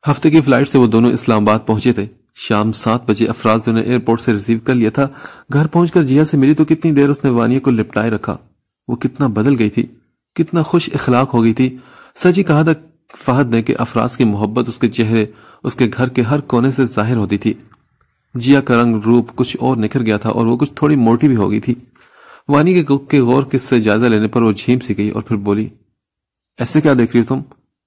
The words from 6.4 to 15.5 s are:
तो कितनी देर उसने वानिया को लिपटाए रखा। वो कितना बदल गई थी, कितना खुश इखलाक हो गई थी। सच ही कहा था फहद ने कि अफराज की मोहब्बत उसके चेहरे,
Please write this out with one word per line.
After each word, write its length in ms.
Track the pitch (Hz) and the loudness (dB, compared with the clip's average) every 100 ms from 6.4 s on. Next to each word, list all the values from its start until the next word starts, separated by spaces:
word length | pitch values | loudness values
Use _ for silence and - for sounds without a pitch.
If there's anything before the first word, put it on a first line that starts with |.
| 135 | 2
तो 100 | 156 | 2
कितनी 280 | 156 160 165 | 2 0 2
देर 180 | 143 139 | 2 2
उसने 200 | 143 139 | 0 0
वानिया 300 | 120 113 131 | 0 0 0
को 100 | 135 | 0
लिपटाए 400 | 117 107 104 113 | 0 -2 -2 -2
रखा। 280 | 107 - - _ _ _ _ - | -4 -6 -10 _ _ _ _ -10
वो 80 | 120 | -6
कितना 320 | - - 139 | -6 -2 -2
बदल 260 | 107 117 | 0 0
गई 160 | 131 107 | 2 0
थी, 320 | 117 - - _ _ _ - | -2 -6 -12 _ _ _ -6
कितना 260 | 160 170 | -2 -2
खुश 260 | 156 175 - | 0 -2 -2
इखलाक 400 | - - 123 131 | -6 0 0 2
हो 140 | 120 | 2
गई 120 | 113 | 0
थी। 260 | 113 127 127 - - - | 2 -2 -4 -20 -20 -18
सच 220 | - 180 180 | -2 0 2
ही 60 | |
कहा 220 | 190 151 | 2 2
था 100 | 156 156 - _ _ - | 2 -2 -6 _ _ -8
फहद 380 | - 127 127 | -2 0 0
ने 80 | 113 | 0
कि 100 | 113 | -2
अफराज 440 | - 117 117 120 - | -4 -2 -2 -2 0
की 80 | |
मोहब्बत 440 | 117 101 104 117 120 | 0 0 -2 -2 -4
उसके 200 | 110 120 | -2 -4
चेहरे, 460 | - 110 113 107 - - | -2 -2 0 -2 -8 -20